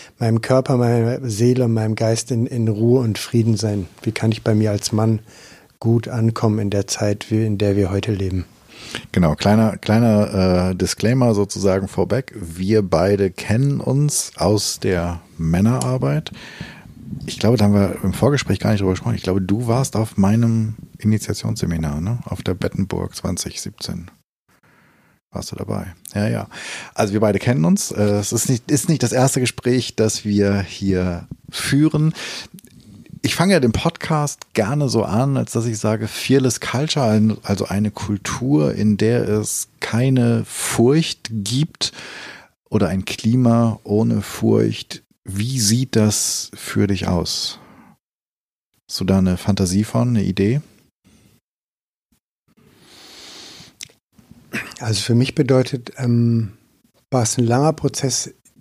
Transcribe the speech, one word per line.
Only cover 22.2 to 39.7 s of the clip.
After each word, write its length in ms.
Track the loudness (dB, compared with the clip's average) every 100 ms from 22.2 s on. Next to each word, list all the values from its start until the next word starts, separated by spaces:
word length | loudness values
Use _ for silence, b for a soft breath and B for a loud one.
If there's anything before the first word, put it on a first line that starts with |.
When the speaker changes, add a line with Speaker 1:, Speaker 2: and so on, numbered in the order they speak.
| -6
Speaker 2:
Auf 160 | -6
der 120 | -4
Bettenburg 640 | -4 -4 -4 -4 -2 -6 -6
zwanzig 460 | -6 -6 -8 -10
siebzehn. 480 | -12 -12 -10 -10 -12 _ _ _ _ b b b b b b b _
Warst 200 | -12 -10
du 40 | -10
dabei? 380 | -6 -6 -6 -14 -10 -4
Ja, 120 | -2
ja. 200 | -2 -6 B B B B -2
Also 180 | 0
wir 60 | 2
beide 180 | 2 2
kennen 260 | 0 2
uns. 280 | 2 2 -2
Äh, 100 | 0
es 320 | 0 2 0
ist 160 | -2 0
nicht, 220 | -2 0
ist 180 | -2 2
nicht 140 | 0
das 80 | 2
erste 280 | 2 2 2
Gespräch, 560 | -2 -2 0 0 -2 0
das 300 | 0 0 0
wir 340 | 2 2 2
hier 680 | -2 -4 0 0 0 -4 -10 -18 -14
führen. 640 | -8 0 2 2 2 0 B B B B -20 -20 -20 -20 -20 -20 -6
Ich 140 | -6 0
fange 160 | 2
ja 80 | 4
den 140 | 4
Podcast 800 | 2 -2 -4 -4 -2 -2 -6 -8
gerne 340 | -2 0 0 0
so 160 | 0
an, 320 | 0 0 0 0
als 160 | -2
dass 140 | -4 -4
ich 120 | -2
sage, 300 | -2 -2 -4
Fearless 540 | -6 2 2 2 0
Culture, 440 | -4 -4 -2 0 2
ein-, 320 | 4 4 0
also 220 | -2 -2 -2
eine 260 | -2 -2
Kultur, 840 | -4 -4 -4 -4 -6 0 2 2
in 220 | 2 2 2
der 320 | 2 2 0
es 400 | -2 -2 -6 -8